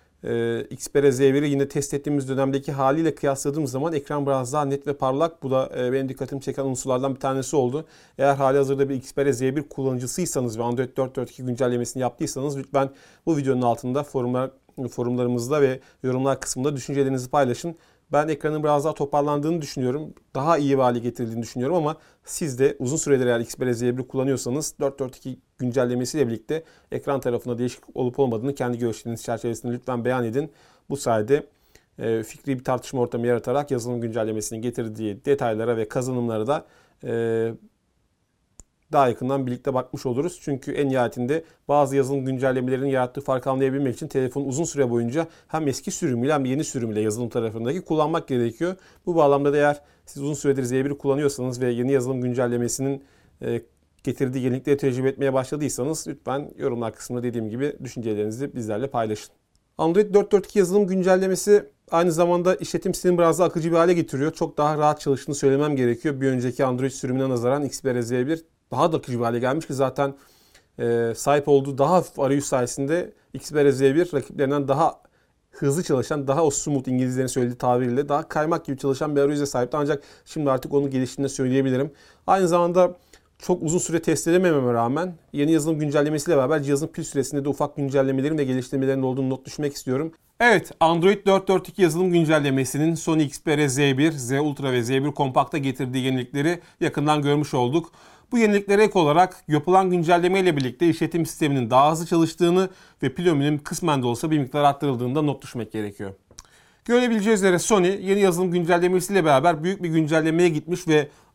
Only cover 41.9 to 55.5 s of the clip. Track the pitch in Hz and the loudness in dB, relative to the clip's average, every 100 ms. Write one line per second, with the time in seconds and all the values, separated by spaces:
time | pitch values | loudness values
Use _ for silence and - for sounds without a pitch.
41.9 | 139 127 139 131 131 131 131 127 131 139 | 2 0 -2 -4 -2 0 0 -2 -2 0
42.9 | 131 127 - 139 131 139 131 135 139 135 | 0 -2 -4 -4 -2 -2 0 0 0 -2
43.9 | 117 160 135 127 139 139 131 160 139 127 | -4 -4 -2 -2 -4 -6 -4 -4 0 0
44.9 | 117 117 147 165 - _ 156 147 123 - | 0 0 -2 -6 -10 _ -4 -2 -4 -6
45.9 | - 165 120 131 147 131 131 156 135 113 | -4 -2 0 0 0 0 -2 -4 -4 -4
46.9 | 104 107 110 120 123 113 113 120 175 - | -2 -2 -2 -4 -4 -4 -4 -4 -4 -2
47.9 | 156 151 160 160 127 117 113 170 185 _ | 0 0 -2 -2 -2 -2 -2 -6 -6 _
48.9 | _ - 165 143 139 143 147 147 147 - | _ -2 4 6 6 2 4 2 2 -6
49.9 | _ - 143 139 147 143 135 123 131 135 | _ -20 -8 -6 -2 0 0 0 0 -2
50.9 | 139 139 135 143 - 127 120 127 120 127 | -2 -2 0 0 -2 -6 -2 -2 0 0
51.9 | 139 123 131 123 120 123 120 120 - 135 | 0 0 -2 -2 -2 -2 0 -2 -2 -4
52.9 | 139 - _ _ _ 120 117 - _ _ | -4 -10 _ _ _ -6 -6 -8 _ _
53.9 | _ 135 123 131 131 127 131 147 143 143 | _ -8 -4 -4 -2 -2 -2 0 0 2
54.9 | 123 131 135 135 131 127 | 0 -2 0 -2 0 -2